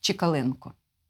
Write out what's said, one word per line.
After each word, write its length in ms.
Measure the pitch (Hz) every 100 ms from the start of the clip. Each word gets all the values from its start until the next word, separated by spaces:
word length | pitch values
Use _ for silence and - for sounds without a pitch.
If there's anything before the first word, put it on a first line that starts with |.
Чекаленко. 720 | - 190 170 151 127 131 - - _ _